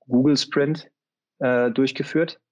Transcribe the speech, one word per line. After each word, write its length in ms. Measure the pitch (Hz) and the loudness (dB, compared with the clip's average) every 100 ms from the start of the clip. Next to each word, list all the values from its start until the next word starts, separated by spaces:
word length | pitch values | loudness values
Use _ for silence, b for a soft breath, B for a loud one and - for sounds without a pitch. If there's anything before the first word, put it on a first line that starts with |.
Google 360 | - 123 139 139 | -2 2 4 2
Sprint, 540 | - - 143 156 - _ _ _ _ - | 0 -2 0 -2 -8 _ _ _ _ -6
äh, 300 | 131 123 123 | -2 2 0
durchgeführt. 720 | 113 135 - 139 156 165 - _ | 0 -2 -2 -4 -2 -2 -6 _